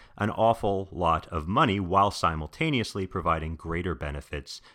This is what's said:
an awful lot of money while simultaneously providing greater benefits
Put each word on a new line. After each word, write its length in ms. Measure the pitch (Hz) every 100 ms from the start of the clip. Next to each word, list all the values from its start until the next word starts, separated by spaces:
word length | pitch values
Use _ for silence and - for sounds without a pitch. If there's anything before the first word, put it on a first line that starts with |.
| - -
an 140 | 107
awful 580 | - 113 117 107 98 95
lot 340 | - 85 80 -
of 180 | 85 80
money 320 | 117 151 101
while 320 | 90 95 101
simultaneously 960 | - 87 80 76 - 160 135 107 104 92
providing 480 | 95 85 82 78 80
greater 400 | 82 82 90 82
benefits 640 | 76 71 - 73 - - -